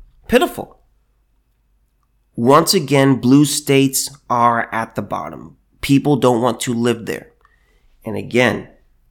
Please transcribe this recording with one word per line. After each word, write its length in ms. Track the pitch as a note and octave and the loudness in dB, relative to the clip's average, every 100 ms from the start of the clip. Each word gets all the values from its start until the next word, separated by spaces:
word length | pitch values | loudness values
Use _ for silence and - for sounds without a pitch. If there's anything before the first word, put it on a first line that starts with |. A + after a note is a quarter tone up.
| - _ - | -20 _ -2
pitiful. 440 | - F4 - - _ _ _ _ _ _ _ _ _ _ _ _ _ _ _ _ - | 0 0 -6 -16 _ _ _ _ _ _ _ _ _ _ _ _ _ _ _ _ -4
Once 380 | A#2 C#3+ E3 | 4 4 4
again, 420 | G3 C3+ C#3 C3+ B2+ | 0 2 4 4 2
blue 300 | B2 C#3 D3 | 4 4 4
states 640 | - - C#3 C3+ C3+ - - - | -2 0 2 2 -2 -8 -10 -4
are 440 | A#2+ A#2+ A#2 G#2+ | 0 2 0 -4
at 220 | G#2+ A2+ - | -6 -8 -8
the 60 | |
bottom. 560 | G2+ G2+ D#2 C#2 C#2 _ _ - | -8 -8 -10 -14 -20 _ _ -10
People 340 | - C#3 C3+ C#3+ | 0 0 2 2
don't 260 | B2+ A#2+ | 2 2
want 180 | B2 A#2 | -2 -4
to 120 | - | -6
live 320 | A#2 A#2+ A2+ G2 | -2 -2 -2 -6
there. 260 | E2 - _ _ _ _ _ _ _ - | -12 -14 _ _ _ _ _ _ _ -12
And 120 | G2+ | -10
again, 520 | G2+ A#2 B2 G2+ - _ _ _ _ | -4 0 0 -2 -10 _ _ _ _